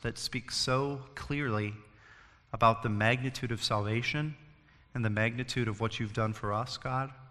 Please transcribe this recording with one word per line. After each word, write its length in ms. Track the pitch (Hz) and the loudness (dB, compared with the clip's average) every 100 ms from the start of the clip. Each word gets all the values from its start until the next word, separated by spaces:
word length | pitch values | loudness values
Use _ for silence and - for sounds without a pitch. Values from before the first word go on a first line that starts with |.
that 160 | 117 - | -8 -6
speaks 380 | - 127 - - | -6 -6 -4 -2
so 440 | - 131 143 139 - | 2 2 2 -4 -8
clearly 640 | - - 143 139 107 104 107 - - - - - - - | -10 -4 -2 0 0 0 -4 -14 -20 -20 -20 -20 -20 -10
about 300 | 113 113 110 | 4 6 6
the 80 | 117 | 2
magnitude 600 | 104 110 127 131 - 120 | 4 4 4 0 -4 -4
of 100 | 113 | -2
salvation 760 | - 107 104 113 120 151 156 147 - - - - - 123 | 0 0 0 0 0 -2 -2 -6 -16 -20 -20 -20 -10 -2
and 100 | 110 | 0
the 60 | |
magnitude 560 | 107 113 120 127 127 113 | 2 2 0 -2 0 0
of 120 | 104 | 0
what 200 | 113 - | -2 -2
you've 140 | 110 | -2
done 200 | 107 110 | 0 0
for 200 | 107 104 | 0 -2
us, 240 | 104 123 - | -2 -2 -6
God, 340 | 131 131 135 135 - | -4 -2 -4 -8 -20